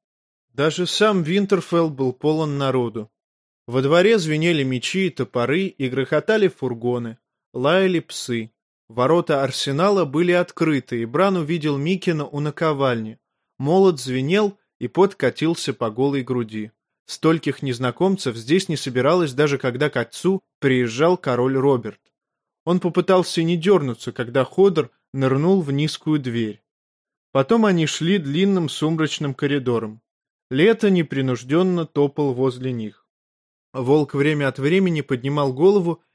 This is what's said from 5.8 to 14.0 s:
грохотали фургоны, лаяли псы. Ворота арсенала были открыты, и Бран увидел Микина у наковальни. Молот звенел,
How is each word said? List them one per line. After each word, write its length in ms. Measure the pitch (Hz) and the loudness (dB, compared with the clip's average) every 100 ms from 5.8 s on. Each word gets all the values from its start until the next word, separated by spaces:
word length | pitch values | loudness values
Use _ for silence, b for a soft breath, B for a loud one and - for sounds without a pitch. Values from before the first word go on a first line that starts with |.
| 131 | -4
грохотали 580 | 127 127 151 147 214 190 | -4 -2 -2 0 2 0
фургоны, 680 | - 127 117 120 123 117 113 _ _ _ | 0 -6 -4 -4 -4 -6 -12 _ _ _
лаяли 460 | 123 135 180 190 170 | -4 0 2 2 0
псы. 520 | - - - 117 113 _ _ _ _ | -4 -10 -6 -6 -6 _ _ _ _
Ворота 560 | 113 127 170 165 143 | -2 2 2 2 0
арсенала 640 | 135 - - 139 190 196 156 | 0 -2 -4 0 2 2 0
были 260 | 139 175 | 0 2
открыты, 680 | 175 175 - 160 143 - 120 | 2 0 -2 0 0 -2 -6
и 40 | 117 | -4
Бран 320 | 135 196 185 | 0 0 0
увидел 400 | 151 170 151 143 | -2 -2 -2 -2
Микина 480 | 147 185 185 160 143 | -2 -2 -2 -2 -4
у 140 | 143 | -6
наковальни. 800 | 151 147 160 147 135 120 110 113 _ _ _ - | -6 -2 -2 0 0 -2 -4 -12 _ _ _ -6
Молот 420 | 139 180 190 | 0 4 4
звенел, 600 | 156 | 2